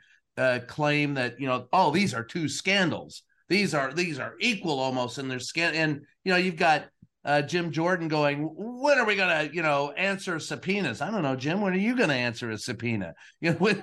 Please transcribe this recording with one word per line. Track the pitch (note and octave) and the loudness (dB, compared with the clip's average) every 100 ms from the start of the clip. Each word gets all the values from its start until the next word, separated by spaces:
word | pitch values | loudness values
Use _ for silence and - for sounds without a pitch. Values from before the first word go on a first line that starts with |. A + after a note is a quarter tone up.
| _ _ _ - | _ _ _ -2
uh, | C3 B2 B2 | 0 0 -4
claim | - D3 D3 D3 | -2 0 2 0
that, | C#3 B2 A#2 | 0 -4 -4
you | C3+ | -2
know, | B2+ - | -2 0
"Oh, | F3 E3+ | 2 4
these | D#3+ A#2 | 4 2
are | A2+ | 0
two | A#2 F3 D3+ | -4 -4 -4
scandals. | - - G3 F3 G2+ D2+ - - _ - | -2 0 2 2 0 -8 -18 -20 _ 0
These | G3 F#3+ | 2 2
are, | D3+ C3 | 0 -2
these | D#3 F3 C3+ | -2 -2 -4
are | A#2 - | -8 -2
equal | A3+ G3 E3 C#3 | -2 0 -2 0
almost | C3 B2+ A#2+ C#3+ | 0 0 -2 -4
in | C3 | -6
their | B2+ | -6
scan." | A#2+ - E3+ | -6 -2 0
And, | D#3 D#3 D3 - _ | 2 0 0 -6 _
you | F#3+ | 0
know, | F3+ | 2
you've | F#3 E3 | 2 2
got, | F3 D3+ - _ - _ | 4 4 0 _ -20 _
uh, | - D3 | 0 2
Jim | C#3 F3 E3+ | 2 -2 -2
Jordan | D3 E3+ F#3 E3 | 0 0 0 0
going, | D3+ D3 C#3+ | 2 2 0
"When | D#3 D#3+ A3 B3 C#4+ C4+ | -4 -6 -10 -2 2 4
are | A3 | 4
we | G3 | 2
gonna, | F3+ D#3+ D3+ | 2 2 0
you | E3 | 0
know, | D#3+ C#3+ C#3+ | 2 2 0
answer | C#3+ F#3+ F#3+ F#3+ E3 | 0 -2 -2 -4 -4
subpoenas?" | - C#3+ - G3+ D#3+ A2 | -4 -6 -2 -2 -2 -2
I | D3 | -4
don't | A3 | -2
know, | C#3+ | 0
Jim, | C3 C3 F#3 | -2 -2 0
when | G3+ | 0
are | F#3 | 2
you | G#3+ B3+ | 2 2
gonna | F#3+ | 2
answer | C3 B2 A#2 A#2+ | 2 0 -2 -6
a | G#2+ | -6
subpoena? | - A#2 A#2+ A2 E2+ - - | -6 -4 -2 -2 -4 -10 -20
<laughs> | - | -4
You | E3 | -2
know, | E3 | 2
we, | G3+ G3 | 2 2